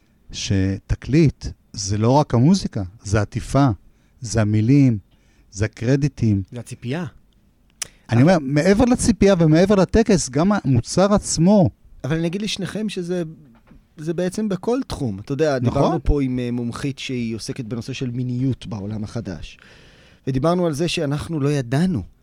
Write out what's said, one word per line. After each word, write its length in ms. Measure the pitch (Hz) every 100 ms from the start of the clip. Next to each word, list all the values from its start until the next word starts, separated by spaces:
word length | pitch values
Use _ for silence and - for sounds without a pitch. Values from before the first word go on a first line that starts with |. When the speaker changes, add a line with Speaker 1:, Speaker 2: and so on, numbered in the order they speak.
| _ _ _
Speaker 1:
שתקליט 1120 | - - 98 95 98 - - - 147 156 - - - _
זה 240 | - 95 104
לא 140 | 113
רק 220 | 139 147
המוזיקה, 500 | 117 139 196 - 110 90 -
זה 160 | 101 107
העטיפה, 480 | 101 110 - 135 139 98 _ _ _ _
זה 200 | 117 110
המילים, 560 | 104 107 110 143 131 107 - _ _ _ _
זה 140 | 95 107
הקרדיטים. 800 | - 113 139 143 - 113 98 92
Speaker 2:
זה 80 | 120
הציפייה. 460 | - 123 120 156 175 - _ _ _ _ _ - - _ -
Speaker 1:
אני 140 | 117
Speaker 2:
אבל 80 | 151
Speaker 1:
אומר, 60 | 180
מעבר 440 | 131 147 180 202 240
לציפייה 500 | 247 - 208 196 185
ומעבר 360 | 160 156 196 202
לטקס, 540 | 170 214 226 190 -
גם 220 | 135 185
המוצר 600 | 202 139 120 - - 202
עצמו. 560 | 202 - - 175 208 123 - _ -
Speaker 3:
אבל 140 | 131 160
אני 100 | 170
אגיד 140 | 196
לשניכם 480 | 214 - 180 196 214
שזה, 340 | 190 175 180 160 160 - _ _ - _ -
זה 160 | 156
בעצם 360 | 165 180 208 214
בכל 300 | 185 - 262 -
תחום. 320 | - 123 95
אתה 120 | -
יודע, 260 | 139 156 131
Speaker 1:
נכון. 120 | 120
Speaker 3:
דיברנו 300 | 139 165 -
פה 180 | - 147
עם, 180 | 131 127
אה, 100 | 123
מומחית 480 | 123 120 110 143 135
שהיא 360 | - 127 117 110
עוסקת 300 | - 131 110
בנושא 280 | 117 110
של 180 | 127 127
מיניות 560 | 120 123 123 135 117 87
בעולם 360 | 101 101 107
החדש. 540 | 104 117 98 90 - - - - - _ _ _ -
ודיברנו 380 | 131 156 180 170
על 80 |
זה 140 | 139 170
שאנחנו 520 | - 143 147 - 160
לא 120 | 135
ידענו, 520 | 147 117 135 185 131 87 _